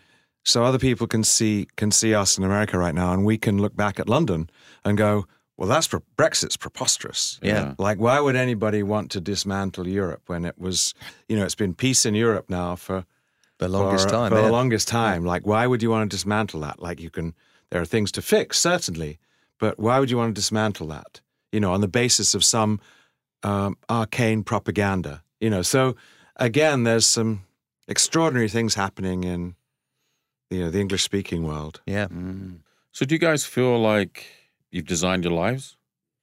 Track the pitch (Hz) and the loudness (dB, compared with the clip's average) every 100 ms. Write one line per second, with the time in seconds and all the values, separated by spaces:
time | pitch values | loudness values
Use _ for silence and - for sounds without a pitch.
0 | _ _ _ _ - 123 120 131 131 117 | _ _ _ _ 0 2 4 4 2 0
1 | 113 110 107 - 110 104 - - 107 - | 0 0 2 2 2 0 -2 -2 0 2
2 | 113 107 95 - 95 101 104 92 87 80 | 4 4 2 2 2 2 0 0 0 2
3 | 90 92 101 110 - 101 101 - 104 92 | 0 2 2 2 2 2 0 0 -2 -2
4 | 90 131 170 85 80 _ - - 101 104 | 0 2 2 0 -4 _ -20 -8 -2 2
5 | 107 104 92 _ _ - 92 143 160 85 | 4 2 -2 _ _ -6 0 0 0 -4
6 | - - 151 - - - - - - - | -6 0 0 0 -4 -6 -10 -8 -2 -2
7 | - - - - 95 104 73 69 98 101 | -4 -6 -6 -4 -2 0 -2 -4 -2 0
8 | 113 139 143 127 127 110 110 104 98 107 | 2 4 2 2 0 0 0 0 0 -2
9 | 69 101 85 98 101 98 98 90 90 98 | -4 -8 -6 -4 -4 -4 -4 -6 -4 -2
10 | 92 73 - 87 85 - 90 90 - - | -2 -6 -8 -6 -6 -6 -6 -2 -4 -6
11 | - - - 110 92 - 101 85 127 127 | -18 -16 -4 -2 -2 -2 -4 0 0 2
12 | 123 104 117 104 - 90 87 87 - 95 | 2 2 2 0 -2 -4 -4 -6 -6 -8
13 | 90 _ _ _ _ - 90 98 98 98 | -8 _ _ _ _ -6 -2 0 2 2
14 | 95 110 117 110 107 117 127 110 - 117 | 2 2 2 4 4 4 2 0 0 0
15 | 110 90 87 90 98 107 120 123 113 110 | 0 0 0 -2 0 2 2 2 2 0
16 | 107 95 90 104 107 78 73 - 87 85 | 0 -4 -2 -2 -2 -6 -8 -8 -10 -10
17 | 82 85 82 82 _ _ - 87 85 113 | -10 -8 -8 -8 _ _ -8 -4 -2 0
18 | 104 - - 208 - - 175 180 - 82 | -2 -4 0 2 2 0 2 0 -2 -6
19 | 78 76 _ _ _ - 110 - 107 127 | -8 -10 _ _ _ -4 -4 0 0 2
20 | 135 123 117 101 98 113 107 95 78 78 | 2 0 0 -2 -2 0 -2 -2 -8 -10
21 | - - _ _ _ 110 98 92 104 120 | -14 -20 _ _ _ -2 2 2 2 2
22 | 123 - 101 104 - 120 107 107 - _ | 2 2 2 2 2 4 2 0 -4 _
23 | _ _ _ _ 104 101 101 - - 117 | _ _ _ _ -2 0 -2 -4 -2 -2
24 | 110 - 113 110 98 104 - 92 101 95 | -2 0 2 2 0 -2 -2 0 2 0
25 | 76 73 _ - 110 98 90 135 131 - | -4 -10 _ -4 0 0 2 2 2 0
26 | - _ _ - 123 123 156 139 117 113 | -12 _ _ -4 0 2 2 4 2 4
27 | 110 - 113 107 95 _ _ _ - 101 | 2 2 0 -2 -8 _ _ _ -8 -2
28 | - 160 165 127 110 117 113 104 98 - | 0 2 2 2 0 0 -2 0 -4 -4
29 | 95 92 90 90 90 87 _ _ _ _ | -4 -4 -4 -4 -6 -12 _ _ _ _
30 | _ _ _ _ - 92 85 92 98 95 | _ _ _ _ -8 -4 -2 -2 -2 -2
31 | - 101 95 87 80 76 76 - - 98 | -2 -4 -4 -4 -4 -6 -10 -12 -6 -4
32 | 101 87 92 95 95 87 _ _ _ - | -4 -6 -10 -10 -12 -16 _ _ _ -6
33 | 143 160 165 151 - - 127 120 110 107 | -2 2 2 2 0 0 2 4 4 2
34 | 92 - - - _ _ _ 90 76 87 | 0 -4 -20 -20 _ _ _ -8 -4 -2
35 | 90 92 85 85 95 131 - - _ _ | 0 0 0 0 0 -2 -8 -20 _ _
36 | _ _ | _ _